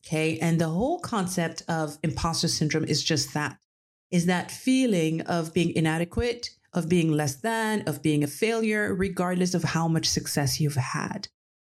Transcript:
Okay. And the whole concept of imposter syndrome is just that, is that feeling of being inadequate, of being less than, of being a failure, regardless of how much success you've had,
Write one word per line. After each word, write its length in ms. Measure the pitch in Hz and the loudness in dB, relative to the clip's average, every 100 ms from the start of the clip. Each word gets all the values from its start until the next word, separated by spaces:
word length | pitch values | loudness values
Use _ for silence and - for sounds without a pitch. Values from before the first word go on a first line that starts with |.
| - | -4
Okay. 320 | 156 160 160 | -2 0 0
And 200 | 165 165 | 0 2
the 120 | 165 | 0
whole 300 | 165 262 349 | 0 -2 -2
concept 640 | - 226 180 180 165 165 - | -4 -4 -2 -2 -2 -4 -4
of 300 | 160 151 147 | -4 -4 -4
imposter 460 | 156 127 170 160 165 | -4 -2 -2 0 -2
syndrome 360 | - 156 160 | 0 0 0
is 200 | 156 147 | 0 0
just 300 | - - - | 0 0 0
that, 240 | 151 147 - _ _ _ _ _ | -4 -4 -8 _ _ _ _ _
is 160 | 180 175 | 2 2
that 240 | 180 - | 0 -2
feeling 720 | - 262 262 254 180 160 165 | -4 2 4 4 4 2 0
of 340 | - 175 165 | 0 -2 0
being 180 | 180 170 165 | 0 2 2
inadequate, 760 | 160 160 170 - 240 240 - _ _ | 2 2 0 0 -2 -4 -10 _ _
of 160 | 180 160 | -4 2
being 240 | 175 160 | 4 4
less 240 | 151 147 131 | 2 0 -2
than, 460 | 220 226 220 214 | -2 0 0 0
of 200 | 208 131 | -2 -2
being 220 | 156 147 | 0 2
a 20 | 143 | 0
failure, 680 | - 220 226 220 214 208 | 0 0 2 2 0 0
regardless 600 | 190 190 180 180 180 180 | 0 -2 0 0 2 2
of 80 | 180 | 2
how 240 | 165 165 165 | 0 0 2
much 180 | 160 | 2
success 560 | - - - - 139 - | 0 -2 -2 0 0 0
you've 140 | 151 | 0
had, 540 | 139 127 - - 202 - _ _ _ | 0 -2 -4 -6 -8 -12 _ _ _